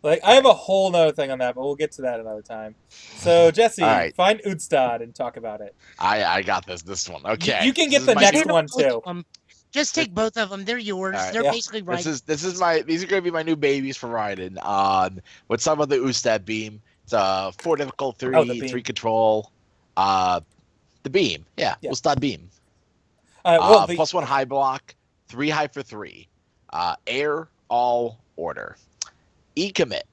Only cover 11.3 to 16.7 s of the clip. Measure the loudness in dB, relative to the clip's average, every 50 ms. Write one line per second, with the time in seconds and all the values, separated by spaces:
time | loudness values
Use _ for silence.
11.3 | -4 0 0 0 0 -2 -6 -8 -10 -10 -6 -6 -6 -4 -4 -4 -6 -6 _ -6
12.3 | -6 -4 -4 -8 -2 0 0 2 2 0 0 -2 -4 -4 -2 -2 -2 -2 -2 -2
13.3 | -4 -2 -2 -2 -2 0 2 0 0 0 -2 -6 -8 -8 -8 -6 -4 -4 -4 -4
14.3 | -6 -6 -10 -10 -10 -8 -6 -2 0 2 2 2 2 2 0 0 -4 -12 -20 -20
15.3 | -20 -20 _ _ -4 -2 0 0 0 0 0 0 0 0 0 -2 -4 -2 0 0
16.3 | 0 0 -2 -6 -8 -8 -8 -10